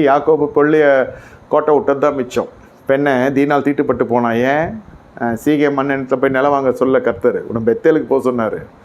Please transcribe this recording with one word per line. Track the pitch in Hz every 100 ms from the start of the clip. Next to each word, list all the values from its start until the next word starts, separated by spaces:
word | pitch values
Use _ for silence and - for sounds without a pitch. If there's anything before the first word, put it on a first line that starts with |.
| 143
யாக்கோபு | 143 151 156 147 147
கொள்ளைய | 147 156 147 135 120 - - - -
கோட்டை | 123 151 147
விட்டது | - 139
தான் | 143 135
மிச்சம். | 123 120 - - - - -
பெண்ணை | 139 147 127 131 139
தீனால் | 143 143 139
தீட்டுப்பட்டு | 139 131 120 123
போனா. | 120 120 113 127
ஏன்? | 147 175 220 - - - -
அஹ், | 117 117
சீகே | 147 151 143 139
மன்னன்ட்ட | 139 135 131 127
போய் | 139 131
நிலம் | 143
வாங்க | 139 135 123
சொல்ல | 131 131 117
கர்த்தர், | - 120 98 -
உன்னை | 117 113
பெத்தேலுக்கு | 113 160 156 123
போக | 135 127
சொன்னாரு. | 123 107 98 - -